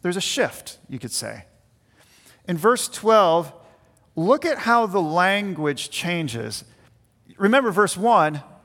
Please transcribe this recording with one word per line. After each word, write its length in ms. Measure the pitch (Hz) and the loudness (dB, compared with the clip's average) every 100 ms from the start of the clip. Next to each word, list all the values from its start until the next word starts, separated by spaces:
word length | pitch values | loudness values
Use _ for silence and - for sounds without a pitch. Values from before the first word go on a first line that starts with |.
there's 160 | 175 180 | -4 -4
a 60 | |
shift, 560 | - - 190 - - - _ | -4 -2 -2 -4 -18 -20 _
you 100 | 135 | -12
could 140 | 117 | -8
say. 320 | - 107 110 - _ _ _ _ _ _ _ _ _ - | -8 -8 -12 -20 _ _ _ _ _ _ _ _ _ -6
In 80 | 170 | 0
verse 320 | 190 240 - | 2 2 -2
twelve, 640 | - 208 220 185 165 156 - - _ _ _ _ - | -4 4 6 6 4 0 -12 -20 _ _ _ _ -4
look 280 | 170 277 | 2 2
at 140 | 339 285 | 0 -4
how 280 | 226 233 226 | 0 2 2
the 160 | 196 | 0
language 880 | 160 165 185 202 202 165 151 139 - | 0 2 2 0 -4 -4 -4 -4 -8
changes. 760 | - 170 175 156 117 110 101 - _ _ _ _ _ _ - | -8 -6 -4 -4 -6 -8 -10 -16 _ _ _ _ _ _ -2
Remember 340 | 202 262 247 | 2 2 2
verse 260 | 180 208 180 | 2 0 2
one 460 | 220 220 156 147 - - | 2 4 4 -2 -12 -20